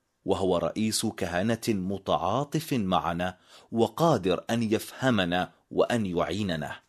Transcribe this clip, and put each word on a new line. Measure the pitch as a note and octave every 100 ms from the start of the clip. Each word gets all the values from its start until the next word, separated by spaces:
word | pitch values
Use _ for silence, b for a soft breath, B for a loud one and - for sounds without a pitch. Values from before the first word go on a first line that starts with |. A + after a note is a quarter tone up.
| _ _ -
وهو | F2+ F#2 F2
رئيس | E2 G2+ A2 G#2 A2
كهنة | - F2+ F2 G#2+ A2+ -
متعاطف | G2+ F#2 G2 - D#2 E2+ A#2 C#3+ D#3 D#3
معنا | C3 F#2+ F2 E2 E2+ F2+ - b b b
وقادر | A2+ A2 - E3 B2 F2+ F2 -
أن | A#2
يفهمنا | A2 G#2+ - - C3 G#2+ F2 F2+ F2 _ -
وأن | D#2 - A#2+ G2
يعيننا، | E2+ D#2 F#2 G2+ D#2+ C2+ -